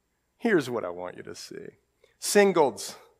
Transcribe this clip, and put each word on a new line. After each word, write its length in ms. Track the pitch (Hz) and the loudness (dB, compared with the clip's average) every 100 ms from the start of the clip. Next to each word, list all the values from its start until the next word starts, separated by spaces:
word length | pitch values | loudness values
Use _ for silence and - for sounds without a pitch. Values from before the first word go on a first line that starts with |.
| _ _ _ _ | _ _ _ _
Here's 320 | 233 185 127 | 0 2 0
what 140 | 117 | -4
I 60 | 92 | -6
want 260 | 87 90 - | -8 -12 -14
you 80 | |
to 100 | 98 | -16
see. 440 | - - - - - _ _ _ _ | -16 -16 -16 -16 -20 _ _ _ _
Singles, 800 | - 208 202 175 139 104 - - _ | 0 4 6 6 2 0 -12 -16 _